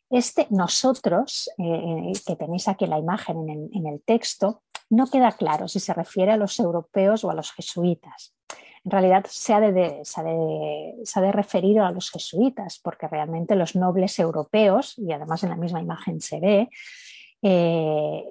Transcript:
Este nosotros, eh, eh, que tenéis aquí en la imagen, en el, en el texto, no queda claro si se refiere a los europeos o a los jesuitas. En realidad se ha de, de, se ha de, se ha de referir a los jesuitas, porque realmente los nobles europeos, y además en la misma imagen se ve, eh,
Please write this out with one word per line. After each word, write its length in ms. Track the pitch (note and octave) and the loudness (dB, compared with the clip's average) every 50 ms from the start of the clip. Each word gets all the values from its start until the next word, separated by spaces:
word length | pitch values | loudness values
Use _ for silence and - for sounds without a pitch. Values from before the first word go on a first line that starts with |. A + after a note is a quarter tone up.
| _ - | _ -2
Este 340 | B3+ B3 A#3+ - - - D4 - | 0 0 0 2 0 0 0 2
nosotros, 960 | G#3 F#3 F3+ E3+ - - - B3+ B3+ - - G#3 E3+ F#3+ C4+ - - - - - - - | 2 0 0 0 0 0 2 2 2 2 0 0 2 2 0 -2 -4 -8 -10 -8 -6 -6
eh, 60 | F3 | -4
eh, 500 | E3+ E3 E3 E3 E3+ E3 D#3+ F3 F3 F#3+ G3+ - - | -2 -2 -2 -2 -4 -4 -4 -4 -4 -6 -6 -6 -6
que 80 | E3+ | -6
tenéis 320 | - D#3+ D#3+ E3+ F#3 - G#3+ | -6 -6 -6 -6 -4 -2 -2
aquí 160 | F#3+ - G3+ | -2 -2 -2
en 60 | E3+ | -2
la 80 | D#3 D#3 | -2 -2
imagen, 400 | D#3 E3 F#3 A3 - - E3 E3 | -2 -2 -4 -4 -4 -6 -6 -6
en 100 | D#3+ D#3 | -6 -8
el, 200 | D3+ D3+ D3+ - - | -8 -8 -10 -8 -6
en 140 | G3+ D#3+ D#3 | -6 -6 -6
el 160 | D3 D3 _ | -6 -4 _
texto, 580 | - A3+ A#3 - - - - G3+ G3 A3+ - _ _ - - - - | 0 0 0 0 -4 -4 -2 -2 -2 -2 -4 _ _ -20 -18 -4 2
no 160 | A3 A#3 C4 - | 2 4 4 4
queda 240 | - C4 B3+ A3 | 4 4 4 4
claro 360 | - - F3+ D#3+ D3+ D#3 F#3 E3 | 4 2 -2 -2 0 -2 -2 -4
si 120 | - G3 | -6 -6
se 160 | - - F3 | -4 -4 -4
refiere 360 | E3+ E3 - - F#3 F#3 G3 | -6 -6 -4 -2 2 2 4
a 60 | A3 G#3+ | 4 2
los 220 | G#3 G3 - - | 0 0 0 0
europeos 640 | A3+ F3 E3+ E3+ D#3+ _ - G3 F#3+ G3 A3 A3 - | 0 0 0 -2 -4 _ 0 2 4 4 2 2 0
o 80 | F3+ | -2
a 20 | D#3+ | -4
los 180 | D#3+ D3+ - - | -4 -6 -10 -12
jesuitas. 840 | - - - - F3 E3+ F3+ E3+ - - - - - - - _ _ _ - - - - - - _ - | -14 -12 -10 -4 0 0 0 0 0 -4 -14 -20 -20 -20 -20 _ _ _ -20 -20 -20 -20 -20 -20 _ -6
En 60 | F#3 | -2
realidad 340 | F#3+ G3 F#3 F#3 F#3 F#3+ F#3+ - | 2 4 6 6 6 4 4 0
se 260 | - - - - A3 | -8 -6 0 2 4
ha 60 | G#3 | 4
de, 140 | A3 G#3 F#3 | 6 4 4
de, 260 | F#3 F3+ D#3+ C#3+ D3 D3 | 4 2 2 0 -6 -12
se 160 | - - F3 | -12 -10 -6
ha 20 | D#3+ | -4
de, 720 | D#3+ E3 E3 D#3+ D#3 D#3 D#3 D#3 D3+ D3+ D3+ D#3 D#3+ - - - | -2 -2 0 0 -2 -2 -4 -4 -6 -6 -6 -8 -12 -14 -14 -12
se 160 | - - G#3 | -6 -2 2
ha 20 | |
de 120 | F#3+ G3 G3+ | 2 2 2
referir 480 | G3+ G3+ - - F#3+ E3+ G3 G#3 A3 | 2 0 0 0 2 4 4 6 4
a 100 | G3+ F3+ | 4 2
los 180 | F3 F#3 - - | 0 -4 -8 -10
jesuitas, 720 | - F3 - - - F3 A#3+ C4+ B3 - G3 F3 - - | -10 -12 -12 -4 0 2 2 2 0 -2 -8 -12 -12 -10
porque 300 | - F3 - - - D3+ | -10 -10 -8 -8 -8 -6
realmente 460 | D#3+ D3+ D3+ D#3+ E3 E3 E3+ - G#3+ | -4 -4 -4 -4 -4 -4 -2 0 2
los 200 | F#3+ E3+ - - | 2 2 0 0
nobles 420 | F#3 F#3 F3+ F3+ F#3+ F#3 G3+ - - | 0 2 2 2 2 0 0 0 0
europeos, 800 | F3 E3 D#3 D#3 D3+ - - G#3+ A3 G3+ F#3 A#3+ C#4+ - - - | 0 0 0 -2 -4 0 2 4 4 4 4 2 0 -2 -8 -8
y 140 | G#3+ E3+ | -6 -6
además 320 | D#3 C#3+ D#3 D#3 D#3+ F3 - | -6 -6 -6 -6 -4 -4 -2
en 60 | F3+ | -4
la 80 | E3+ E3 | -4 -4
misma 240 | E3+ E3 F3 E3 | -4 -4 -4 -4
imagen 400 | E3+ E3+ E3 - - - E3 D#3 | -6 -6 -8 -8 -6 -6 -6 -6
se 180 | - - D3+ D3+ | -8 -8 -6 -2
ve, 300 | E3 G3 G#3 G3 A#3+ B3 - - - - - - - - - - - - _ _ | 2 4 4 4 4 2 -2 -10 -20 -20 -20 -20 -20 -20 -20 -20 -20 -20 _ _
eh, 840 | - G3 F#3 F3 E3+ E3+ E3 E3 D#3+ D#3 D#3 D3+ D3+ D3+ D#3 D3+ - - | 2 4 4 4 4 4 2 2 0 0 0 0 0 -2 -4 -6 -10 -12